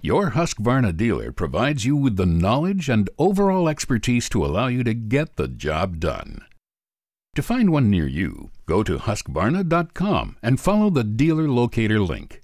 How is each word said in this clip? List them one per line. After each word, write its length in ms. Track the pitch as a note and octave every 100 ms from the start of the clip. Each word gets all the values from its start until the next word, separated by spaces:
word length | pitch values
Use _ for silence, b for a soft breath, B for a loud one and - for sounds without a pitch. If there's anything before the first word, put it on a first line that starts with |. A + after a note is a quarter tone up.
your 300 | D3 A3 G3
Husqvarna 640 | C3 E3 - G#2+ C3 A#2 D#2+
dealer 340 | A#2 D#2 A1
provides 540 | - D#2+ D2 C3 D3 G#2+
you 100 | D3
with 220 | C3+ F#2+
the 80 | F#2
knowledge 640 | E2 F#2 B2 F3 G3 C#3
and 200 | A2+ F#2+ -
overall 520 | F3 G3 G3 F#3+ E3
expertise 580 | - - A#2+ G#2+ A#2+ -
to 180 | A2 C#2+
allow 220 | E2 B2+
you 160 | B2
to 100 | A#2+
get 440 | A2+ A2 C3 D#3 -
the 100 | C2
job 500 | A#1+ C#2+ D#2 F#2+ E2
done. 460 | D#2+ - - G1+ - - _ _ _ _ _ _ _ -
To 60 |
find 300 | - B3 G#3
one 180 | D3+ A#2
near 160 | F#2+ D2
you, 460 | C2+ F#2 - - - -
go 180 | F#2
to 140 | A2 C3
Husqvarna 720 | - G#2 - C#2+ G2+ F3 F3+
dot 240 | E3+ E3+
com 420 | - F#3+ F3+ - -
and 160 | A2+ B2+
follow 300 | - G#3+ G#3+
the 160 | D#3 G#2+
dealer 420 | A2 D3+ D#3 D#3
locator 540 | A#2+ A#2+ - A2 G#2+
link. 400 | F#2 A#1+ - -